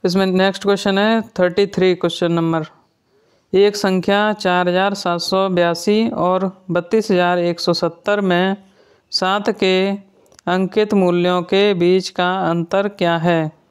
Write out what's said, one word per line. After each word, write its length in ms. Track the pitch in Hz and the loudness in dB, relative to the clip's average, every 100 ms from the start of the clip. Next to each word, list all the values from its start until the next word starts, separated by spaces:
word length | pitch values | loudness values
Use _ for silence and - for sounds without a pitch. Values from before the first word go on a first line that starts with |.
इसमें 200 | 190 180 190 | -2 0 0
नेक्स्ट 360 | 185 190 190 | 2 0 0
क्वेश्चन 360 | 202 202 202 196 | -2 0 0 0
है 220 | 208 226 214 | 2 0 -2
थर्टी 360 | - 180 - 202 | -2 0 2 -2
थ्री, 280 | 196 185 | 2 0
क्वेश्चन 380 | 180 175 151 175 | 2 -2 -2 -2
नंबर, 320 | 170 165 160 160 _ _ _ _ _ _ _ _ | 0 0 -2 -4 _ _ _ _ _ _ _ _
एक 240 | 190 202 202 | 2 2 2
संख्या 560 | 196 185 175 202 214 | 0 0 0 0 0
चार 340 | 208 190 180 180 | -2 0 0 0
हज़ार 260 | 180 196 | 0 0
सात 260 | 196 185 170 | -2 -4 -4
सौ 280 | - 190 190 | -2 0 0
बयासी 580 | 180 170 170 - 208 226 | 2 2 0 0 0 0
और 360 | - 175 185 190 185 - | 0 0 0 -2 -6 -4
बत्तीस 400 | 175 175 220 214 | -4 0 -2 2
हज़ार 280 | 185 175 180 | 0 2 0
एक 200 | 175 170 | -2 -2
सौ 120 | - | -2
सत्तर 460 | 170 170 170 - 208 | -2 -2 -4 -4 -2
में 340 | 196 175 190 196 - _ _ _ _ | 0 0 0 -2 -10 _ _ _ _
सात 380 | - 185 202 202 | -4 -2 -2 -2
के 380 | 220 190 185 190 196 - _ _ - - | -2 0 2 0 -4 -10 _ _ -14 -4
अंकित 480 | 180 185 214 214 | -2 0 0 0
मूल्यों 480 | 208 180 175 175 180 | 2 2 2 2 0
के 180 | 175 196 208 | 0 2 2
बीच 340 | 185 175 185 185 | 2 2 2 0
का 220 | - 180 190 | -4 -2 -2
अंतर 480 | 175 170 170 196 202 | -2 -2 -2 -2 -2
क्या 260 | 208 175 170 | -2 -2 0
है? 340 | 165 170 156 - _ | 0 0 -2 -8 _